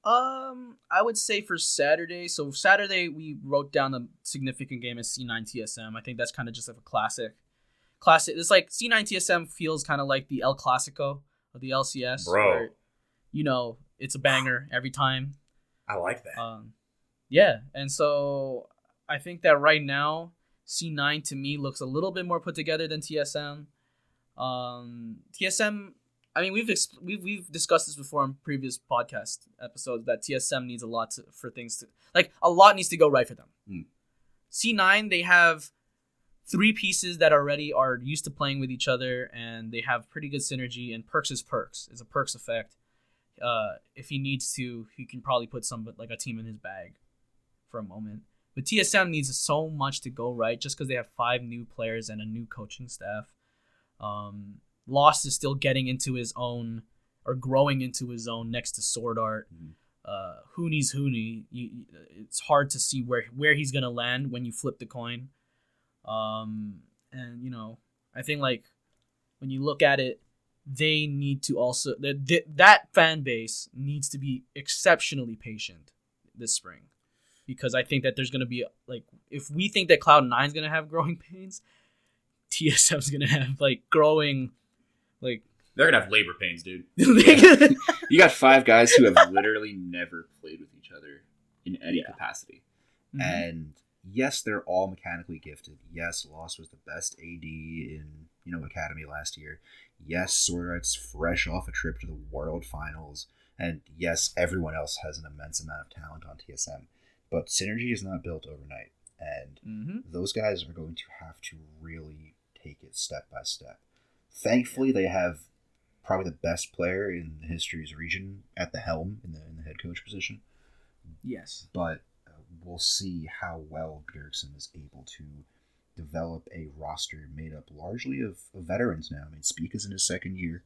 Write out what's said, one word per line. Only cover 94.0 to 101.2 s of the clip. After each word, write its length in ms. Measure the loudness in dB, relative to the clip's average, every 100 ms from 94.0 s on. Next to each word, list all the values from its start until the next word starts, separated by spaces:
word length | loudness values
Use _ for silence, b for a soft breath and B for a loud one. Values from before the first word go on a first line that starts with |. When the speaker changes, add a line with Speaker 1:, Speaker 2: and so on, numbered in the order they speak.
Speaker 3:
yes, 380 | -10 -4 -2 -4
they're 200 | -6 -6
all 240 | -2 -2 -2
mechanically 500 | -8 -10 -10 -10 -14
gifted. 400 | -14 -20 -20 -20 -18
Yes, 340 | -10 -8 -8 -12
Lost 300 | -18 -16 -16
was 120 | -18
the 80 | _ -16
best 280 | -10 -10 -10
A 160 | -18 -16
D 600 | -14 -14 -12 -12 -12 -14
in, 260 | -18 -20 -20 _
you 60 | -14 -12
know, 60 | -10
Academy 380 | -10 -10 -12
last 320 | -14 -12 -12 -14
year. 240 | -20 -20 b b b _
Yes, 280 | -6 -6 -2
Sword 380 | -2 -2 -2 -6
Art's 240 | -6 -6
fresh 520 | -8 -10 -4